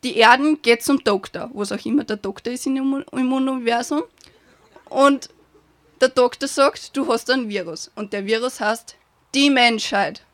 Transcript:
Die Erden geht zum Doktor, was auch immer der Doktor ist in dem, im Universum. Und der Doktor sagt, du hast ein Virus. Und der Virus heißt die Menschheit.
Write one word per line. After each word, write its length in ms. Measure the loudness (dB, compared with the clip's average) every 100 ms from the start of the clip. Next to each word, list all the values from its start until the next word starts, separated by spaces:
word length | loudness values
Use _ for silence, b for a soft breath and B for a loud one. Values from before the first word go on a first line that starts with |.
Die 140 | -4 4
Erden 460 | 6 6 4 0
geht 200 | 2 2
zum 200 | 2 0
Doktor, 460 | 2 -2 -4 -12 -12
was 200 | -8 -8
auch 120 | -6
immer 200 | -2 -2
der 120 | -2 -6
Doktor 360 | -6 -8 -8
ist 140 | -6 -4
in 80 |
dem, 300 | -2 -2 -4 -6
im 200 | -4 -2
Universum. 680 | 0 -2 -2 -2 -2 -2 -4 -6 _ b b b b b b _
Und 400 | 2 4 2 -4 _ _ _ _ _ _ _
der 80 | 0
Doktor 400 | 4 0 0 -8
sagt, 480 | 2 2 2 -10 -6
du 100 | -2
hast 180 | -2 0
ein 180 | -2 -2
Virus. 420 | -6 -8 -12 -14
Und 180 | -12 -8
der 120 | -8
Virus 360 | -2 -2 -2 -4
heißt 360 | -4 -4 -8 -20 _ _ _
die 160 | 2 4
Menschheit. 720 | 4 4 2 -2 -2 -2 -6 _